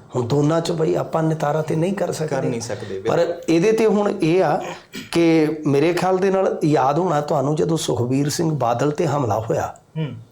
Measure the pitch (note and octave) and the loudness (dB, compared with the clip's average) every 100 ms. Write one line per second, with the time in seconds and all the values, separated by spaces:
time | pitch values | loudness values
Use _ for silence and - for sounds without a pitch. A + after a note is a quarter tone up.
0 | - B2+ A#2 C#3+ D3 E3 E3 E3+ D#3+ E3+ | -8 -4 0 2 2 2 0 -2 0 0
1 | C3+ E3 D#3+ D#3 D3 D3+ D#3 D#3+ F3 G3 | -2 -2 0 0 -2 -2 -2 -2 -2 -2
2 | F3+ C3+ D#3 C3+ C3 A#2 A2+ G2 G2+ F#2+ | -4 -4 -4 -2 -2 -4 -6 -10 -10 -6
3 | G#2+ D3+ E3+ - - E3 G#3 A3 A3 G3+ | -2 0 0 -2 0 2 4 4 4 2
4 | G3+ G3+ D#3 F3+ E3 F3+ - - - - | 0 0 2 2 2 0 -4 -12 -16 -18
5 | - E3+ E3 D#3+ D3+ D#3 D3+ C#3 D#3+ F3 | -4 2 4 4 2 0 0 2 2 2
6 | F3+ F#3 F#3+ F#3+ F#3+ - D#3+ D3 C3 D3 | 0 2 2 2 0 0 2 4 2 2
7 | F#3 D3 - D#3 C3+ D#3 E3+ D#3+ - B2 | 0 0 0 0 0 0 0 0 -2 -2
8 | A#2+ C3+ C#3+ - E3 D3+ A#2+ A#2+ C#3+ D3 | 0 0 0 0 -2 0 0 0 0 0
9 | E3 C#3+ A#2+ G#2 A2 D3 E2 - _ D#3 | -2 0 -2 -2 -2 -2 -4 -8 _ -8
10 | D3 A2 - | -8 -8 -16